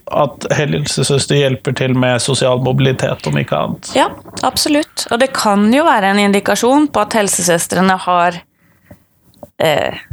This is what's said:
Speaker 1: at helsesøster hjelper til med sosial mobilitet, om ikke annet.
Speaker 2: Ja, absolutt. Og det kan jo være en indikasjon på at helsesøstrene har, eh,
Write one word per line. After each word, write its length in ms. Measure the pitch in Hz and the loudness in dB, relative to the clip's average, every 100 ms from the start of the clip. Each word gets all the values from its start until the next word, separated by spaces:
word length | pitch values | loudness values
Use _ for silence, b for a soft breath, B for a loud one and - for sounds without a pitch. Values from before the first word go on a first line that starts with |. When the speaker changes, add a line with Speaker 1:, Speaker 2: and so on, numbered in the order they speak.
| - | -4
Speaker 1:
at 340 | - 143 - - | -2 -2 -4 -4
helsesøster 840 | 139 147 160 143 - 135 139 - | -2 -2 -2 -4 -2 0 0 2
hjelper 380 | 143 135 123 - | 2 2 0 -4
til 200 | 127 131 127 | -2 0 2
med 240 | 127 123 | 2 0
sosial 400 | - 127 131 127 | 0 0 0 0
mobilitet, 680 | 131 135 135 131 135 139 147 | 0 2 0 0 -2 -4 -4
om 100 | 143 | -2
ikke 180 | 139 143 | -2 -2
annet. 400 | - - - 262 | -4 -6 -4 -2
Speaker 2:
Ja, 120 | 359 - - - | -2 -4 -16 -6
absolutt. 640 | 262 - 311 294 320 - - | -4 -2 0 0 -2 -8 -4
Og 80 | 233 | -2
det 140 | 269 | -2
kan 400 | - 214 202 208 | 0 0 2 4
jo 100 | 269 | 4
være 260 | 330 240 196 | 4 2 2
en 60 | 202 | 2
indikasjon 680 | 202 196 196 202 233 285 294 | 2 2 0 0 2 2 2
på 120 | 208 | 0
at 120 | 208 | 0
helsesøstrene 840 | 226 196 - 175 170 - 180 190 190 | 0 0 0 0 0 0 0 2 2
har, 360 | - 180 175 170 - b b b b b b _ _ - - - | 0 2 2 -2 -12 b b b b b b _ _ -20 -14 -4
eh, 360 | 156 143 65 - - | 0 0 -2 -6 -14